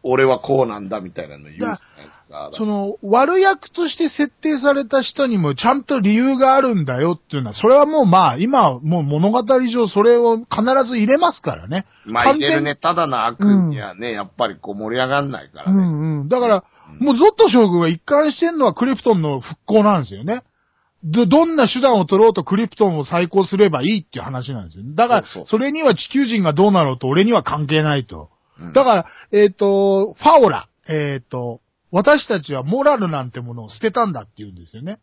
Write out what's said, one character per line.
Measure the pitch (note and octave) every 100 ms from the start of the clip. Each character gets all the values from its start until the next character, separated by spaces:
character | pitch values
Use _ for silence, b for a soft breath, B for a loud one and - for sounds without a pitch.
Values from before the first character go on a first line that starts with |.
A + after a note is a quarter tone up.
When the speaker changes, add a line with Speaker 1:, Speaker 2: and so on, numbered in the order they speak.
Speaker 1:
「俺 | B2+ B2+
は | C3+ B2+
こ | - C#3
う | B2
な | G#2
ん | G2
だ」 | G#2+
み | F#2
た | E2+
い | D#2
な | C#2+
の |
言 | D2 D#2+
う |
じ | A#2+
ゃ |
な |
い | G3
で | b b
す | D2
か。 | b _
Speaker 2:
だ-、 | D2 C#2+ -
そ |
の、 | G#3+ G3+ G3 -
悪 | G3 A#3 C#4 F#4
役 | G4 F#4+ -
と | - E4
し | -
て | D#4+
設 | - D4
定 | _ D#4 D4
さ | C#4
れ | C#4
た | A#3 C4+
人 | - - C4+
に | G#3+
も | D3+
ち | C3+
ゃ | A#3
ん | C#4
と | - C4+
理 | G3
由 | G#3+ C4 C4
が | C4
あ | C4+
る | C4
ん | G#3
だ | C#3 B2+
よ | D#3+
っ | F3
て | _ D3
い |
う |
の | A#2+
は、 |
そ | G#2 G#3+
れ |
は | C#4 D4
も | D#4
う、 | A3+
ま | F#3 E3
あ、 | A#2+
今 | A3 C4+ F3
は | B2+
も | D3+ E3+
う |
物 | C#3+ D3 F#3+
語 | A#3+
上 | A3 B3+ B3+ A#3+ G#3+
そ | G3+
れ | A3 A#3+
を | A#3 A3+
必 | A#3 - A#3 C4 A#3+
ず | B3
入 | G#3
れ | C#4+
ま | E4+
す | -
か | D#3+ D#2
ら | F2+
ね。 | F3 - b G#2+
Speaker 1:
ま | A#2
あ、 |
Speaker 2:
完 | A#2+ D3
全-、 | C#3+
Speaker 1:
入 |
れ | D#3
る |
ね。 | D3 C#3
た | E3
だ | F3 D#3+
の | B2 A2+
悪 | A#2+
に | G3+ G3 E3+ C3+
は | G#2
ね、 | F2+ A#2+
Speaker 2:
う |
ん。 |
Speaker 1:
や | G#2
っ | F#2+ -
ぱ | A2+
り | E2
こ | -
う |
盛 | G2+ G#2+ B2
り |
上 | B2+
が | C#3
ん | C#3+
な | A2
い | C#2+
か | -
ら | F3+
ね。 | G3
Speaker 2:
う |
ん | F3+ D3+ D#3+ D3+
う |
ん。 | C#3+
だ | B3
か | A#3+
ら、 | G3 b b b b
Speaker 1:
う |
ん。 | C#4+
Speaker 2:
も |
う | A#3+
ゾ | G4
ッ |
と | - G#4
将 | A#3+ G#3
軍 | F3
は | E3
一 | E3+
貫 | - C#4+ D4+
し | C#4+
て | E4+
ん | E4
の | A#3+
は |
ク | D#3 B3
リ | B3+
プ |
ト | B3
ン | G3+
の | D#3 C3+
復 | - -
興 | - G#3+
な | G#3 F#3+
ん |
で | A#2+
す |
よ | F#2+
ね。 | C#3+ A#3+ _ _ _ _ _ _
ど-、 | D#3+ F#3 A3
ど | C#4+ E4
ん | D#4+
な | A#3+
手 | B3+
段 | C4+ A3+
を |
取 | E3 G3
ろ | A3+
う |
と | G3
ク | D3 G#3
リ | A3+
プ | -
ト | G3+
ン | D#3+
を |
再 | C3+ E3+ F3
興 | G3
す | F#3 G3
れ | G3+
ば | D3
い | D3+
い | G#3+
っ | -
て | -
い |
う |
話 | C#3 C3 B2
な | B2
ん | F2
で |
す | E2
よ。 | A#2
だ | D#3 A#3
か | A3+
ら、 |
Speaker 1:
そ | -
う |
そ | -
う。 | -
Speaker 2:
そ | A3
れ | C#4
に | D4+
は | D4+
地 | F#3+ -
球 | C4+ B3+
人 | A3+
が | E3+
ど | D3 G#3
う |
な | F#3+
ろ | D3
う | B2+
と | C3
俺 | D3+
に | G#3
は | A3+
関 | - D3 C#3+
係 | D#3
な | D3+ C#3+
い |
と。 | B2 D#2+ D#2 _ _ _
Speaker 1:
う | E3+
ん。 |
Speaker 2:
だ | B3
か | B3+
ら、 | G3+ B B B
え | G#3 G#3
っ |
と、 | - G3+ G3 G3 G3 G3+
フ | -
ァ | D4 D#4+
オ | G#3+
ラ。 | A#2+ - _ -
え | D#3 D3 C#3
っ | _
と、 | B2+ A#2+ A#2 _ _ _
「私 | F3 G#3 D4 -
た | G3+
ち | D3
は | C3+
モ | C3+ A#3+
ラ | C#4+ C#4
ル | F#3
な | D3
ん | B2+
て | B2+
も | A#2+
の | A#2+
を | G#2+
捨 | -
て | A3
た | A#3+ A3
ん |
だ」 | C#3
っ | G#2
て | -
言 | G#2
う |
ん |
で | F#2 E2+
す |
よ | A2+
ね。 | D#3 G#3+